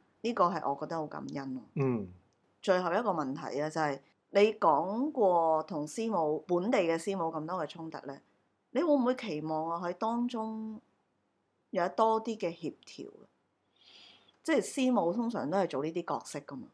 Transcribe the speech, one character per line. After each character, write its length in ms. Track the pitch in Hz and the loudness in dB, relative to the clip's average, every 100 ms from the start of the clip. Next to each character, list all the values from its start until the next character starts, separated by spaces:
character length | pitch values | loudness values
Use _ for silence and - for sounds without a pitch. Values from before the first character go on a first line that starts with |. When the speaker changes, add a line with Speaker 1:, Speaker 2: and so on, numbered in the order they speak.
| _ _ | _ _
Speaker 1:
呢 120 | 233 | -2
個 120 | 233 175 | 2 2
係 240 | 175 135 | 2 -2
我 80 | 139 | -4
覺 60 | 151 | -4
得 60 | 165 | -6
好 100 | 151 | -6
感 140 | - 139 147 | -8 -8 -8
恩 180 | 135 131 | -8 -8
咯。 60 | - - | -6 -2
Speaker 2:
嗯。 320 | 135 117 95 90 _ _ _ _ | 0 0 -4 -14 _ _ _ _
Speaker 1:
最 180 | - 180 | 2 2
後 100 | 180 | 2
一 80 | 185 | 0
個 80 | 240 | 0
問 260 | 165 135 135 | 0 -2 -4
題 240 | 139 131 | -6 -4
啊， 60 | 151 | -2
就 120 | 160 | 0
係 180 | 151 139 _ _ _ | -2 -2 _ _ _
你 240 | 196 214 | 4 4
講 580 | 208 170 139 185 220 294 | 6 4 4 2 -2 -2
過 520 | 277 196 175 165 160 | 4 4 6 4 4
同 220 | 151 160 151 | 0 -6 -6
師 240 | - 226 | -4 -2
母， 320 | 196 156 156 - | 2 2 0 0
本 240 | 175 196 | 0 2
地 60 | 254 | 2
嘅 200 | 165 165 | 2 2
師 200 | 185 190 | 0 -2
母 80 | 165 | -2
咁 200 | 165 156 | -4 -6
多 120 | 180 | -4
嘅 60 | 156 | -6
衝 220 | 170 160 | -8 -10
突 80 | 156 139 | -10 -12
咧， 160 | 139 _ _ _ _ _ | -14 _ _ _ _ _
你 100 | 247 | 0
會 120 | 339 | 4
唔 100 | 285 | 4
會 100 | 247 254 | 4 0
期 240 | 220 151 | -2 -6
望 280 | 156 156 165 | -4 -2 -2
啊 100 | 170 175 | -4 -4
喺 60 | |
當 340 | 180 220 233 240 | -4 -2 -2 -2
中 540 | 233 220 220 220 214 - _ _ _ _ _ _ _ _ | -4 -6 -6 -10 -12 -18 _ _ _ _ _ _ _ _
有 140 | 185 180 | -2 0
多 340 | 214 226 220 | 2 4 2
啲 140 | 226 214 | -2 -4
嘅 100 | 175 170 | -4 -4
協 180 | 160 - - | -8 -10 -16
調？ 240 | - - - - _ _ _ _ _ - - - - _ _ | -16 -16 -18 -20 _ _ _ _ _ -20 -20 -20 -20 _ _
即 100 | - | 0
係 80 | - | 2
師 300 | - - 254 | 2 0 2
母 180 | 240 170 | 4 2
通 180 | 208 233 | 0 -2
常 200 | 214 131 | -2 0
都 80 | 190 | 0
係 100 | 175 | 0
做 160 | 131 | 0
呢 80 | 151 | -4
啲 140 | 175 170 | -4 -4
角 160 | 131 | -6
色 160 | - 147 | -6 -12
㗎 160 | - 135 | -12 -14
嘛。 120 | - | -14